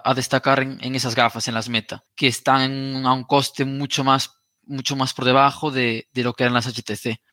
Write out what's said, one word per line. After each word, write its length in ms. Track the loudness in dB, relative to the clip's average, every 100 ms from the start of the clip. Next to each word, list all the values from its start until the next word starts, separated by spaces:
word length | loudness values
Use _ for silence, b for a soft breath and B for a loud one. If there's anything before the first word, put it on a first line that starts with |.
| 0
a 80 |
destacar 460 | 0 0 0 2 2
en, 180 | 0 -6
en 140 | -6
esas 220 | -4 -2 2
gafas, 320 | 2 0 -4
en 80 | -4
las 140 | -2
Meta, 340 | -4 -4 -12 _ 0
que 120 | 0
están 760 | 2 2 2 2 -2 -6 -2
a 100 | 0
un 100 | 0
coste 420 | 2 2 2 -2 -4
mucho 380 | -4 -4 0
más, 320 | 2 2 0 _ _ _
mucho 320 | -12 -8 -4 -2
más 160 | -4 0
por 100 | 4
debajo 460 | 6 4 2 -2
de, 360 | 0 0 -2 -6
de 100 | -4
lo 100 | -2
que 100 | 0
eran 100 | 0
las 140 | 0 -2
H 160 | -6
T 120 | -8 -6
C. 240 | -6 -8 _